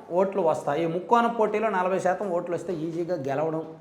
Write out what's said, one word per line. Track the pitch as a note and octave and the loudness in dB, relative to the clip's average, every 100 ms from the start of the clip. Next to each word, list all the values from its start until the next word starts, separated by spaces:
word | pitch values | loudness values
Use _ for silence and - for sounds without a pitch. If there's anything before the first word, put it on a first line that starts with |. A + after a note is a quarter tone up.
| - | -2
ఓట్లు | E3+ G3 G3+ | 2 2 2
వస్తాయి. | E3 D3 - C#3+ E3+ | 2 2 0 0 0
ముక్కోణ | E3+ F3 A#3 A#3 | -2 2 4 4
పోటీలో | - G#3+ G#3+ A3 | 2 0 2 0
నలభై | G3 F3+ F#3 | 0 0 2
శాతం | F3+ F#3 G#3 | 0 0 -2
ఓట్లు | F3 F3 | -2 -2
వస్తే | E3+ E3+ | -4 -4
ఈజీగా | E3+ E3 E3 E3+ F3 | -4 -4 -4 -4 -4
గెలవడం | C3+ C#3 D#3+ D#3+ D#3+ D#3+ | -2 -2 -2 -2 -6 -12